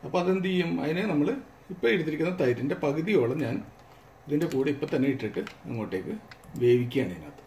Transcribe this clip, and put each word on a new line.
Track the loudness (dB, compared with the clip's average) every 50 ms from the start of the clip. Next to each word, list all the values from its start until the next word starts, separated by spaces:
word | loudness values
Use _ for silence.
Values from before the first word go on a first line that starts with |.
| -8
അപ്പോൾ | -2 -2 0
അതെന്ത് | 2 2 2 2 2 2
ചെയ്യും? | 2 2 2 2 0 -2 0
അതിനെ | -2 0 0 0 0
നമ്മൾ | 2 2 2 2 0 -2 -6 -14 -20 -20 -14 -14 -10
ഇപ്പോൾ | 0 2 2 4
എടുത്തിരിക്കുന്ന | 4 2 -2 -2 0 0 -2 0 2
തൈരിൻ്റെ | 2 2 2 2 0 -2 -2 0 0
പകുതിയോളം | 0 0 0 0 2 4 4 4 2 2 0 -2
ഞാൻ | -2 -2 -4 -6 -10 -18 -20 -20 -20 -20 -20 -20 -20 -20 -20 -6
ഇതിൻ്റെ | -2 0 0 0 0 0
കൂടെ | 0 0 0 0
ഇപ്പം | -2 -4 -2 0
തന്നെ | 2 2 2 0
ഇട്ടിട്ട് | 0 -4 -4 -4 -4 -6 -6 -12 -14 -10
അങ്ങോട്ടേക്ക് | -8 -6 -6 -6 -4 -4 -4 -4 -4 -8 -10 -10 -16 -20 -20 -20 -14 -4 2 4
വേവിക്കുകയാണ് | 6 6 6 4 0 0 -2 -2 -2 -4
ഇതിനകത്ത്. | -10 -12 -16 -18 -18 -20